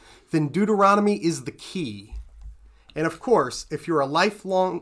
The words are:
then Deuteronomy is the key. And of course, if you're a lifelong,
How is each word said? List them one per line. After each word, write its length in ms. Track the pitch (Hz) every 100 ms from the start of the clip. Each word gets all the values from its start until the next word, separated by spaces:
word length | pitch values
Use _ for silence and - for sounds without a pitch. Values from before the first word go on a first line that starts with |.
| - - _
then 180 | 160 147
Deuteronomy 760 | 151 208 208 196 202 208 208
is 220 | 175 143
the 60 | 127
key. 640 | - - 190 139 104 107 - - - - - - - _
And 120 | 151 160
of 140 | -
course, 460 | - 208 123 - -
if 160 | 147 -
you're 140 | 156
a 60 | 139
lifelong, 760 | 151 202 208 190 185 185 175